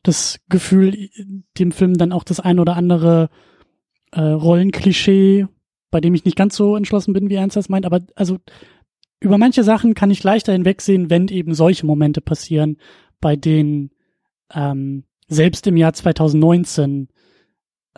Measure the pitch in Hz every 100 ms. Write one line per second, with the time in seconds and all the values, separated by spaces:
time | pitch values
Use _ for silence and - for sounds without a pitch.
0 | - 156 - - - 185 - 190 190 208
1 | 196 - 196 196 - - 175 - 185 180
2 | 175 180 - 175 185 175 175 175 175 170
3 | 165 165 160 _ _ _ _ _ _ _
4 | _ - 156 156 160 175 190 - 196 175
5 | - 196 190 196 196 _ _ _ _ 165
6 | 165 175 185 - 196 - 202 208 202 208
7 | 190 196 196 196 190 208 190 190 185 180
8 | 175 - 180 185 _ - - _ _ _
9 | _ _ 196 202 247 262 214 220 233 214
10 | 202 196 190 214 - 185 180 196 - 190
11 | 170 170 190 190 165 156 160 190 151 151
12 | 151 151 - 156 - 156 151 151 _ _
13 | _ - 156 147 160 156 147 147 139 _
14 | _ _ _ _ _ 156 143 139 139 139
15 | - _ - 156 170 - 202 170 160 -
16 | 175 160 156 151 160 175 175 - 139 139
17 | 135 _ _ _ _ _ _ _ _